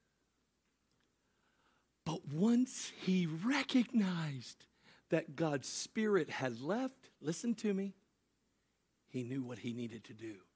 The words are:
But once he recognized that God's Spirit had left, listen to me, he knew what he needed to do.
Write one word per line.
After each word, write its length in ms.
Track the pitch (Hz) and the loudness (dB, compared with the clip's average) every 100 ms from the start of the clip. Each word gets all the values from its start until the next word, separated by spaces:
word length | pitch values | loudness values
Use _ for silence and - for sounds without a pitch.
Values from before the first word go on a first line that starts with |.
| _ _ _ _ _ _ _ _ _ _ _ _ _ _ _ _ _ _ _ _ | _ _ _ _ _ _ _ _ _ _ _ _ _ _ _ _ _ _ _ _
But 220 | 160 - - | -6 -6 -4
once 640 | 151 220 240 254 - - - | 2 6 6 4 -2 -8 -2
he 240 | 190 185 | 2 4
recognized 1400 | 165 160 226 285 269 254 - 226 185 170 156 131 - - - _ - - - | 2 0 0 0 4 2 4 2 2 2 -2 -4 -10 -16 -20 _ -20 -20 0
that 260 | 160 156 | 0 0
God's 320 | 139 160 139 - | -2 0 0 -2
Spirit 640 | - - 220 214 190 147 | -6 -4 0 4 4 2
had 320 | - 131 113 | -2 -2 -2
left, 480 | 147 226 262 - - _ | -2 0 -2 -6 -20 _
listen 360 | 143 175 240 | -4 -2 -2
to 180 | 220 208 | 0 0
me, 200 | 196 196 - _ _ _ _ _ _ _ _ _ _ _ | 0 -2 -8 _ _ _ _ _ _ _ _ _ _ _
he 140 | 127 | -6
knew 200 | 120 135 | -4 -4
what 160 | 123 117 | -6 -6
he 140 | 120 | -6
needed 300 | 117 117 113 | -6 -6 -8
to 80 | - | -14
do. 280 | 110 110 98 - | -12 -12 -12 -18